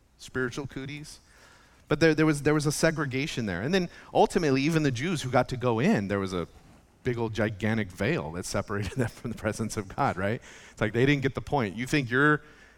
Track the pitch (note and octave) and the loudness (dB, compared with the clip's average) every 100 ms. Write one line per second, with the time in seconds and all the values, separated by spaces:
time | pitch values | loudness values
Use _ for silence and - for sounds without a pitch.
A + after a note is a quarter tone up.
0 | _ - - B2+ B2 D3 C3+ C3+ C3 D3 | _ -20 -8 -4 -4 -4 -8 -10 -10 -12
1 | D3+ - _ - - - - _ - D3+ | -14 -20 _ -20 -20 -20 -20 _ -2 4
2 | E3 D3+ D#3 D3 C#3+ D3+ D3 - E3 D#3 | 4 6 4 4 2 2 2 2 2 2
3 | C#3+ C3 D3 - G#2+ F2 B2 F#3+ F3 - | -2 -2 -4 -4 -2 -2 0 0 0 -8
4 | - D3 A3 G3 D#3 C3+ C#3+ D#3+ D3 A#2 | -2 2 4 4 2 4 4 2 2 0
5 | E3 D3+ B2+ C3 B2+ B2+ B2 A2+ E3+ D#3+ | -2 -4 0 2 2 0 0 2 2 2
6 | G2 G2+ F#2+ F2+ D#2+ - - - _ _ | 2 -2 0 -2 -4 -10 -20 -20 _ _
7 | B2+ A#2+ A2 G#2+ G#2+ G2 G#2+ A2 F#2 - | -4 -2 -4 -2 -2 0 -2 0 -2 -2
8 | G2+ D#3+ D2+ E2+ - G#2 - G2+ G2 C3 | -2 -2 -4 -8 -6 -6 -4 -4 -4 -4
9 | A#2+ - A#2+ G#2+ A2 G#2 A2 - G2 - | -4 -6 -10 -6 -4 -4 -6 -6 -6 -2
10 | C3+ F2 G2+ B2 - - - - G#2+ A#2 | -2 0 -2 -4 -8 -20 -12 -4 -2 2
11 | C3+ C#3+ C3 - - C#3+ G#2+ F#2+ B2+ D3+ | 2 2 0 -4 -2 -2 -2 -4 -2 -2
12 | A#2+ B2+ D3 D3 - - - | 0 2 4 2 -2 -20 -20